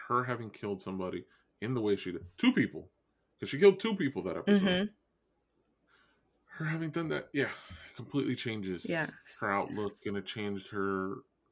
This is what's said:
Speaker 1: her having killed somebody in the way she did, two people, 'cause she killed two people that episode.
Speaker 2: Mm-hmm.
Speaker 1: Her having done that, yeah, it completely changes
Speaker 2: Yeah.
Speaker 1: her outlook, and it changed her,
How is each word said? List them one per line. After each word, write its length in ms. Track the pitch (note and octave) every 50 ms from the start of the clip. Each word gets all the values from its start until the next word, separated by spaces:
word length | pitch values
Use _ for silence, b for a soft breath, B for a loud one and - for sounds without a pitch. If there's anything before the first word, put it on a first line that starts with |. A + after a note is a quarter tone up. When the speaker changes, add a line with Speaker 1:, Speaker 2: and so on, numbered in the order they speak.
| - -
Speaker 1:
her 160 | A#2+ B2 B2
having 260 | B2+ B2 A#2 A#2 G#2
killed 320 | - - - G#2 G2+ F#2+ -
somebody 420 | G2 F#2+ F#2 F#2+ F#2 F2+ F2+ - b b b b b b - G2
in 100 | A#2+ C3
the 80 | A#2+
way 160 | G#2+ G#2 G2+
she 160 | F#2+ - F#2 E2+
did, 120 | E2+ F2 - -
two 160 | - - B3+ B3
people, 380 | - A#2+ - - D#2 - - _ _ _ _ _ _ _ _ _ -
'cause 80 | G#2+ -
she 100 | - C#3
killed 220 | G3 G3+ F#3+ F#3+
two 140 | - A3+ G#3+
people 260 | F#3+ E3 C3 - F#2+ E2
that 120 | F#2 D#2+
episode. 280 | - - G3+ G#3 G3 F#3
Speaker 2:
Mm-hmm. 180 | G3 F3+ F3+ G3+ G#3 - _ _ _ _ _ _ _ _ _ _ _ _ _ _ _ _ _ _ b b b b b b b b _ _ _ _
Speaker 1:
Her 180 | _ - - D#3
having 260 | D#3 D#3+ D#3+ E3 D#3+
done 180 | D3+ E3+ E3 D#3
that, 200 | D3+ C#3 B2 - -
yeah, 120 | C#3+ B2+
it 520 | G#2 - - - - F2+ - - - -
completely 380 | - A2 - - C#3 C3 - B2
changes 540 | - - B2 A2 G#2+ F#2+ F#2+ F2+ E2+ - -
Speaker 2:
Yeah. 200 | E3+ E3 D3+ - - - - - - -
Speaker 1:
her 100 | A2+ G#2
outlook, 480 | G2 G2+ G2 - - G#2 G#2 G2 - _ -
and 100 | G#2 G2+
it 80 | G2+ F#2+
changed 460 | - - A2+ G#2 G2+ G2+ G2 F#2+ -
her, 460 | G#2+ G2+ G2 G2 G2 F#2+ F#2+ F#2+ - - - _ _ _ _ _